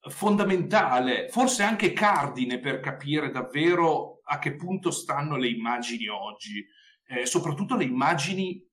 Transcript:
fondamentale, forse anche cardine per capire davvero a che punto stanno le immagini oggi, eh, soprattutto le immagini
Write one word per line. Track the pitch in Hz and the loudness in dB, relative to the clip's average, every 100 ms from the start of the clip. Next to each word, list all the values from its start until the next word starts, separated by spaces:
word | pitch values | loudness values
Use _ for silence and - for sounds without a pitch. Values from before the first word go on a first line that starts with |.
| 151 | -14
fondamentale, | - 208 208 190 185 151 214 - 127 131 110 - | -2 2 4 4 2 4 4 4 2 2 0 0
forse | - 254 - | 2 2 4
anche | 208 214 185 | 2 2 2
cardine | 175 208 180 139 131 123 120 | 4 4 4 0 -2 -2 -2
per | 139 135 | -2 -4
capire | 139 135 143 151 139 | -6 -8 -2 0 0
davvero | 135 127 143 165 175 165 143 - - - | -4 -4 2 4 4 4 2 -2 -12 -6
a | 143 | -4
che | 147 139 | -2 -4
punto | 180 190 170 | -6 -2 -2
stanno | 143 - 143 151 139 | -4 -4 -4 -2 -2
le | 123 | -2
immagini | 113 117 120 120 117 107 | -2 -2 -2 -4 -6 -6
oggi, | 104 107 - 107 104 - _ _ _ _ | -6 -8 -12 -12 -12 -12 _ _ _ _
eh, | 127 123 | -4 0
soprattutto | 175 151 147 202 240 | 0 -2 -4 -2 -2
le | 135 | 0
immagini | 127 143 165 175 190 185 170 - | 2 2 2 -2 -2 -4 -6 -14